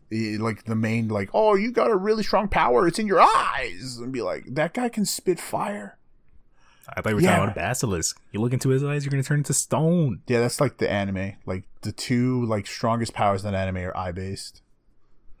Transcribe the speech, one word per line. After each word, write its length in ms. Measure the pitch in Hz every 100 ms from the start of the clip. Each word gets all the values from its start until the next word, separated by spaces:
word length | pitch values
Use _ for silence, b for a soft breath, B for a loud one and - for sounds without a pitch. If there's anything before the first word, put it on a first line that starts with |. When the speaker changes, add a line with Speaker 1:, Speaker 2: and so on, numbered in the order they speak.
| -
Speaker 1:
it, 320 | 110 110 107
like, 220 | 113 104 117
the 100 | 110
main, 320 | 113 113 110
like, 220 | 104 98
"Oh, 220 | 202 214 196
you 160 | 226
got 180 | 233 240
a 60 | 196
really 260 | 202 220
strong 240 | 202 202 208
power. 360 | 175 160 233 170
It's 120 | 190
in 80 | 214
your 140 | 190
eyes." 760 | 285 - - 139 120 90 131 120
And 140 | 120
be 100 | 131
like, 220 | 90 73 - 139
"That 180 | 165
guy 160 | 247 247
can 160 | 220 196
spit 340 | - - 170
fire." 580 | - 180 202 202 202 - _ _ - - - _ b b b -
Speaker 2:
I 60 |
thought 80 | 110
you 60 | 107
were 60 |
talking 160 | 180 90
Speaker 1:
Yeah. 60 |
Speaker 2:
about 120 | 101 101
Basilisk. 640 | 90 127 120 85 - - -
You 80 | 101
look 120 | 120
into 160 | 127 135
his 140 | 131
eyes, 220 | 143 147 139
you're 60 |
gonna 120 | 139
turn 160 | 131 147
into 140 | 143
stone. 680 | 143 - 127 160 175 143 82 -
Speaker 1:
Yeah, 120 | 120
that's, 200 | 120 -
like, 160 | 131 -
the 120 | -
anime. 440 | 101 98 95 98 - -
Like, 180 | 95 - -
the 100 | 107
two, 540 | - - 123 127 127 117
like, 200 | 107 -
strongest 460 | - 113 117 113
powers 320 | - 104 98 104
in 80 | 95
anime 220 | 95 92
are 180 | 90 -
eye-based. 680 | 92 90 95 98 - - _ _ _ - - - - -